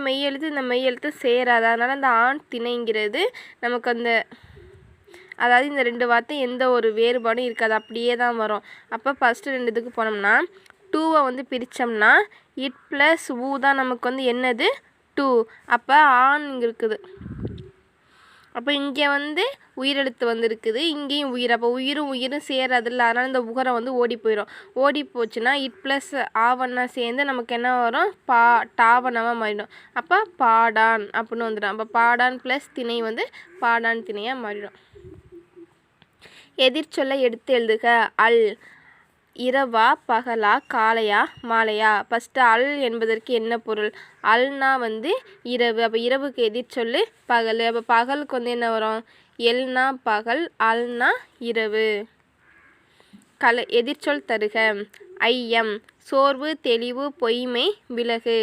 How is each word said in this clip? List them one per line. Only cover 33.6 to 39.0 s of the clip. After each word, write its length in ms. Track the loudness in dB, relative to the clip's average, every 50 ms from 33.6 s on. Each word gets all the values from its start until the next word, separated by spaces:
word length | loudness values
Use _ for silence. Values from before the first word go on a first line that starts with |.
| 0
பாடான் 420 | 2 2 2 2 0 -2 -2 -4 -8
திணையா 260 | -8 -8 -6 -6 -6 -6 -8
மாறிடும். 320 | -8 -10 -10 -12 -14 -16 -20 _ _ _ -20 -20 -20 -20 -20 _ -20 -20 -20 -20 _ _ -20 -20 -20 _ _ _ _ _ _ _ _ _ _ -20 -20 -20 -20 -20 _ _ 2 2
எதிர்ச்சொல்லை 520 | 2 2 0 -6 -6 -4 -4 -2 -2 0 0 0
எடுத்து 260 | 0 0 -2 -2 0 0 0
எழுதுக. 280 | 2 0 -2 0 2 2 2 2 2 0 2 2 4
அல் 180 | 4 4 4 4 2 0 -6 -14 -20 -20 -20 _ -20 _ _